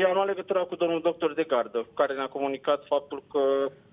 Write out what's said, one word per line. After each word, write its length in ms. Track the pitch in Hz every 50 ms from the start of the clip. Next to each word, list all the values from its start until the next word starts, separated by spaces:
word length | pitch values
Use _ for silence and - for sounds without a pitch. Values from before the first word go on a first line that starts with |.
| 185
am 60 | 185 180
luat 120 | 196 196
legătura 340 | 196 196 185 180 - 196 185
cu 140 | 175 180 180
domnul 260 | 165 175 165 170 165
doctor 340 | 160 170 165 165 170 156 147
de 80 | 151 156
gardă, 420 | - 139 120 113 110 - 117 110 - -
care 200 | - 147 135 139
ne-a 120 | 139 135 131
comunicat 560 | - 143 139 139 135 131 - 151 147 143 -
faptul 360 | - 147 143 143 - 147 139 - _
că 380 | - 143 135 139 139 139 139 131 135 - _ _